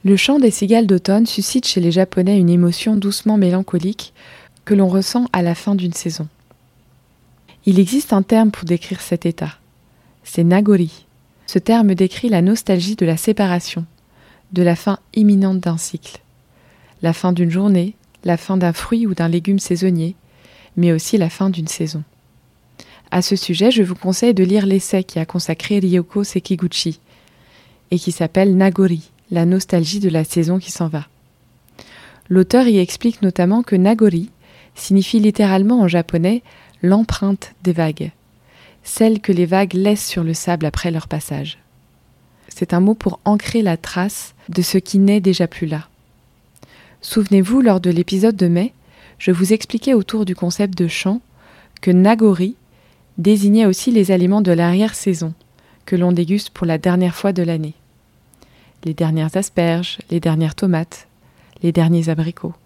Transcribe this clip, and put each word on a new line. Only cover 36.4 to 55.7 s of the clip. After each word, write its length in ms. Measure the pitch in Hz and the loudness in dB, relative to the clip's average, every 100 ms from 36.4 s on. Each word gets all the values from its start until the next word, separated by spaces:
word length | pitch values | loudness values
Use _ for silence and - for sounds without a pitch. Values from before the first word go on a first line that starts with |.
| _ - _ _ | _ -20 _ _
l'empreinte 720 | 180 196 226 - 196 196 - _ | 2 2 2 -2 -2 -4 -6 _
des 100 | 180 | -4
vagues, 380 | 170 160 156 151 - _ _ _ _ - _ | -2 -2 -4 -10 -12 _ _ _ _ -20 _
celle 360 | - - 220 214 | -14 0 0 2
que 120 | - | 0
les 140 | 180 175 | 0 2
vagues 280 | 185 196 | 0 0
laissent 340 | 185 196 208 - | 0 0 0 -4
sur 160 | - | -4
le 100 | 165 | -4
sable 320 | 165 - 170 156 | -4 -4 -2 -4
après 240 | - 175 | -4 -6
leur 180 | 160 - | -6 -6
passage. 520 | 156 - 143 143 - _ _ _ _ _ _ _ _ _ | -10 -8 -10 -10 -14 _ _ _ _ _ _ _ _ _
C'est 260 | - 175 | -10 -4
un 60 | 175 | 2
mot 160 | 190 220 | 2 2
pour 240 | - 175 | -4 -4
ancrer 380 | - 208 - 233 | -2 -2 0 -2
la 160 | 208 165 | 0 -2
trace 560 | - - 190 - - _ - | -6 -6 -6 -6 -16 _ -8
de 140 | 175 | -4
ce 160 | 175 190 | 0 -2
qui 180 | - 196 | 0 2
n'est 240 | 196 208 | 4 4
déjà 260 | 190 180 170 | 2 0 -2
plus 200 | - 160 | -4 -6
là. 200 | 151 - _ _ _ _ _ _ _ _ _ _ _ | -6 -10 _ _ _ _ _ _ _ _ _ _ _
Souvenez-vous, 600 | - - 196 196 185 254 | -4 -2 2 2 4 2
lors 180 | 247 185 | 4 2
de 120 | 180 | 2
l'épisode 440 | 170 180 190 220 208 | 0 0 0 0 2
de 120 | 180 | 2
mai, 260 | 170 220 _ _ _ - _ | 2 -2 _ _ _ -20 _
je 100 | - | -2
vous 240 | 175 185 | 0 2
expliquais 400 | 214 - 233 - | 0 -2 -6 0
autour 320 | 247 190 220 196 | 0 0 -4 -4
du 80 | |
concept 420 | 180 175 170 202 180 | -4 -4 -2 -4 -2
de 120 | 175 | -4
chant 340 | - 185 226 _ _ - - _ - | -2 -2 -4 _ _ -20 -20 _ -6
que 100 | - | 2
Nagori 640 | 180 190 226 220 180 185 254 _ _ _ _ _ - | 4 4 4 4 2 -2 -6 _ _ _ _ _ -2
désignait 480 | 175 214 202 214 214 | 2 4 4 4 4
aussi 240 | 185 - | 2 0
les 180 | 233 185 | 2 2
aliments 320 | 185 180 202 | 2 2 2
de 100 | 190 | 2
l'arrière-saison, 840 | 170 170 185 214 - - 170 165 165 _ _ _ | 2 2 2 0 -2 -4 -4 -6 -10 _ _ _